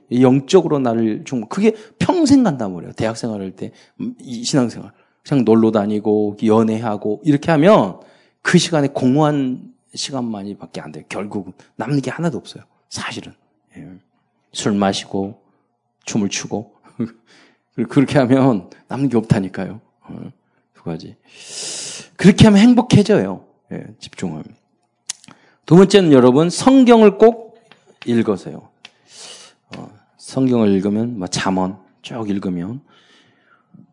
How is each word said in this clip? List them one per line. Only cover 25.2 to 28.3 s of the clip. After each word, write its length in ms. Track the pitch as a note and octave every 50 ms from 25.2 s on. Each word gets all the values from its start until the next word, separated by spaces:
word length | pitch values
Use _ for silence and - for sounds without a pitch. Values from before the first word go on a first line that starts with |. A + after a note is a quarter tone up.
| _ - - _ _ _ _ _ _
두 100 | - D3+
번째는 360 | F3+ G3 F#3+ G3 G3+ F#3 D#3+ C#3+
여러분, 360 | B2+ A#2+ B2+ B2 C#3+ E3 F3
성경을 720 | E3+ - - C4 C4+ C4+ C4 A3+ A#3+ A3+ A3 G#3 F3 -
꼭 400 | A3 A3+ A#3 - - - - _ _ _ _ _ _ _ _ _ -
읽으세요. 640 | - A#2+ A#2 A2 G#2+